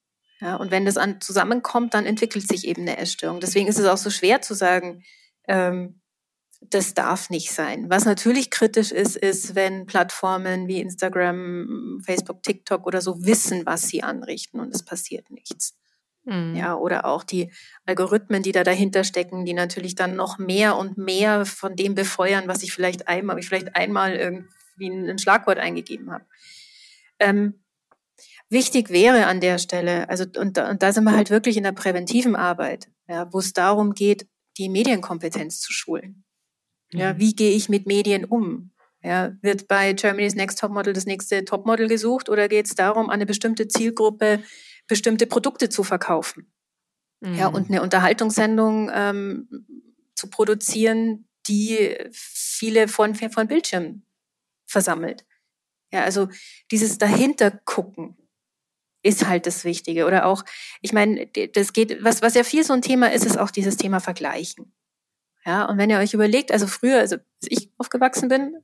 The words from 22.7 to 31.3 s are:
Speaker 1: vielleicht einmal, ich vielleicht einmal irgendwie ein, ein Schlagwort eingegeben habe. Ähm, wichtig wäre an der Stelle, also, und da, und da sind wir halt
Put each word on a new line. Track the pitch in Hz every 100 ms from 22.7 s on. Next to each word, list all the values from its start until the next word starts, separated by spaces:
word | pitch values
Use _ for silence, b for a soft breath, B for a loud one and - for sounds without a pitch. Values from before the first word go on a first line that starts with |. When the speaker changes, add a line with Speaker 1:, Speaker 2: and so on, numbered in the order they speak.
Speaker 1:
vielleicht | - 180 180 -
einmal, | 175 196 180
ich | 180
vielleicht | 185 180
einmal | 180 190 196 190
irgendwie | 185 180 180 180 _ - - 190
ein, | 190 175
ein | 190
Schlagwort | 196 220 - 185
eingegeben | 170 170 165 - -
habe. | - - B B B B B B B B -
Ähm, | 202 202 208 202 _ _ _ _ _ B B B -
wichtig | 240 254 262 214
wäre | 175 226 247 190
an | 185
der | 180 175
Stelle, | 175 180 175 175 170
also, | 185 185 -
und | 202 190
da, | 113
und | 202
da | 190
sind | 208
wir | 214 214
halt | 202